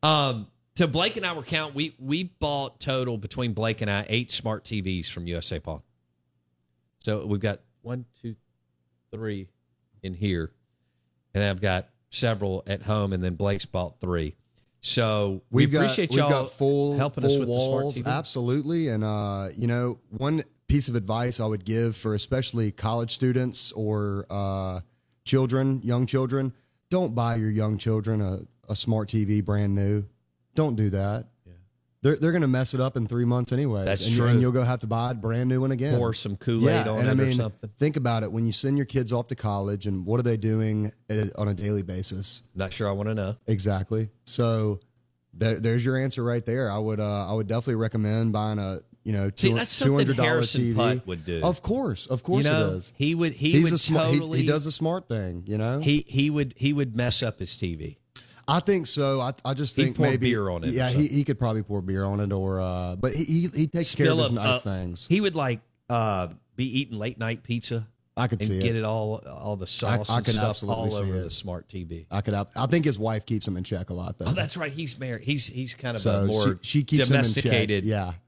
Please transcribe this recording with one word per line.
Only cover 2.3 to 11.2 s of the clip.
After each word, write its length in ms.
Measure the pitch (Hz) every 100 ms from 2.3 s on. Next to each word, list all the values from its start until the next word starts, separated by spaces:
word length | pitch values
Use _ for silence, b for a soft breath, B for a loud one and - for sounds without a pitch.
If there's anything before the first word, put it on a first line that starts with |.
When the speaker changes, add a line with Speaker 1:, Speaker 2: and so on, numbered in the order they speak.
| _ 151 143 135 -
Speaker 1:
total 360 | - 131 127 117
between 340 | 104 - 120
Blake 280 | 104 113 110
and 100 | 107
I, 140 | 101 104
eight 220 | 113 120
smart 340 | - 113 107
T 160 | - 107
Vs 280 | 92 92 80
from 180 | - 85
U 100 | 85
S 140 | -
A 80 | 87
Pawn. 220 | - 78 - _ _ _ _ _ _ _ _ _ _ _
So 240 | - 107 104
we've 140 | 101
got 200 | 107 98 _ _
one, 220 | 113 123 120 _
two, 160 | 120 107 _ _ _ _ _ _ _
three 360 | 110 110 101 95 _ _ _ _ _
in 120 | 95
here. 380 | 87 101 87 80 _ _ _ _ _ _ _